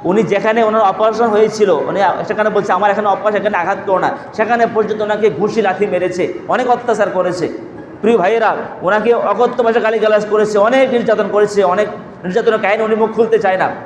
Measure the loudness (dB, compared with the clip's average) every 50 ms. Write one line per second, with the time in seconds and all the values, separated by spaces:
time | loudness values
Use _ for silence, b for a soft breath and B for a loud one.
0 | 0 0 0 0 0 0 0 0 0 0 2 2 2 2 2 2 2 2 2 2
1 | 0 0 2 2 0 2 4 2 2 2 2 0 2 2 2 0 0 -2 -2 0
2 | 0 0 0 -2 -4 -4 -2 -2 -2 0 0 0 0 0 0 2 2 0 0 0
3 | 0 0 -2 0 0 -2 -2 0 -2 0 -2 -2 -2 -2 -4 -4 0 0 0 0
4 | 0 -2 -4 -4 -12 -12 -4 -4 -2 0 2 2 0 0 2 -2 -2 -2 -2 -4
5 | -2 -2 -2 0 0 0 0 0 -2 -2 0 0 0 0 0 0 -2 0 0 -2
6 | -2 -2 -2 -2 -2 -4 -4 -8 -4 -4 -2 -2 0 0 -2 -2 0 -2 0 0
7 | 0 -2 0 -2 -2 -2 -2 -4 -4 -6 -6 -10 -14 -14 -16 -16 -16 -18 -12 -2
8 | 0 2 2 4 2 2 0 2 0 0 0 -2 -6 -10 -12 -6 -2 0 0 0
9 | 2 2 0 2 0 -2 0 0 0 0 0 0 0 0 0 0 0 0 0 0
10 | 2 2 2 2 2 0 0 0 0 2 2 2 4 4 4 4 2 2 2 0
11 | 2 2 0 0 0 0 2 2 2 2 2 0 2 2 2 0 -2 -2 -4 -12
12 | -16 -18 -18 -10 -10 -4 -2 0 2 2 0 2 0 0 0 0 0 0 0 0
13 | 0 -2 2 0 2 2 2 2 2 2 0 2 0 -2 -4 -8 -14